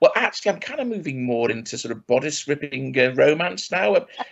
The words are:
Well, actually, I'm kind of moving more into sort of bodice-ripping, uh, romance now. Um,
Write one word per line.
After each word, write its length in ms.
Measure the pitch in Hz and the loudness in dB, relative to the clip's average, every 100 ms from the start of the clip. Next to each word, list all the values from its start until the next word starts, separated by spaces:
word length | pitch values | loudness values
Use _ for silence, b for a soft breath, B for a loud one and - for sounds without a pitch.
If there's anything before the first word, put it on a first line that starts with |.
Well, 100 | - - | 6 4
actually, 360 | 247 - - | -2 -2 -2
I'm 80 | 196 | -2
kind 200 | - 294 | -4 -6
of 80 | 254 | -4
moving 380 | 220 156 131 127 | -4 -6 -4 -2
more 240 | 120 117 | 0 0
into 280 | 113 113 113 | -2 -6 -10
sort 140 | 117 | -8
of 140 | 113 - | -8 0
bodice-ripping, 880 | 123 143 147 - 147 147 131 135 127 | 0 0 -6 -4 -4 -4 -8 -4 2
uh, 140 | 127 131 | 2 6
romance 560 | 135 156 175 190 - | 4 4 0 -4 -6
now. 240 | 175 202 190 | -2 2 2
Um, 100 | - B B | 0 B B